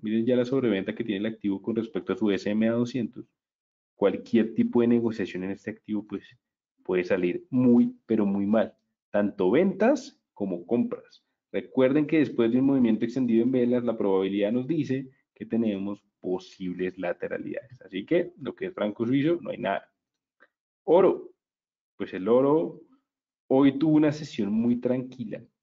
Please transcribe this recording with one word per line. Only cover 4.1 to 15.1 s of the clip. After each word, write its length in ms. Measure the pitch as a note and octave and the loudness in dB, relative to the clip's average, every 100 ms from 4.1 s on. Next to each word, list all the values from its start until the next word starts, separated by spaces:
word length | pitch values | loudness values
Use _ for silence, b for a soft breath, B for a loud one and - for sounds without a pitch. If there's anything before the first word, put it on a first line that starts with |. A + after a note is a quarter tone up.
| F#2 - A#2 A2 | 0 0 2 2
tipo 280 | - A#2 A#2+ | 0 0 2
de 60 | A#2 | 4
negociación 560 | A#2+ A2+ A2 F#2 F#2 | 4 2 -4 -6 -6
en 80 | F#2 | -8
este 180 | F#2+ - | -8 -10
activo, 360 | G#2+ - G#2 G#2 | -12 -6 -6 -6
pues, 300 | G2 - _ _ _ _ _ | -10 -12 _ _ _ _ _
puede 220 | - F#2 | -4 -2
salir 420 | F2+ G2 F2+ - - | 0 0 0 -2 -4
muy, 480 | B2+ B2 A#2+ A#2+ - | 2 6 6 4 0
pero 220 | - A2 G2+ | -2 0 0
muy 180 | G2+ | 0
mal. 300 | G2+ A2 G2 - _ _ _ | 0 2 0 -6 _ _ _
Tanto 400 | G2+ G2+ - F#2 | -2 -2 0 2
ventas 720 | B2+ F#3+ - A3 D4 - - _ | 2 2 2 2 0 -4 -20 _
como 320 | - G2 F2 - | -10 -8 -8 -4
compras. 580 | A#2+ A#2+ - - _ _ _ _ | -2 -2 -6 -14 _ _ _ _
Recuerden 540 | G2+ - - B2+ D3 D3 | -8 -4 0 2 2 2
que 120 | D#3+ | 2
después 320 | A#2+ - A#2 | 0 2 2
de 60 | B2+ | 2
un 80 | C3+ | 2
movimiento 380 | C3+ A#2+ G#2+ | 4 2 2
extendido 400 | A2+ C3+ B2 A2 | -2 -2 2 2
en 80 | A#2 | 2
velas, 320 | C3 A#2+ A#2+ | 2 2 0
la 120 | A#2 G#2+ | -2 -2
probabilidad 560 | G2+ F#2+ F#2+ G2+ G2+ | 0 2 0 0 0
nos 140 | B2 C3 | -2 -2
dice 420 | E3 C3 C3 C3 | -4 -2 -4 -6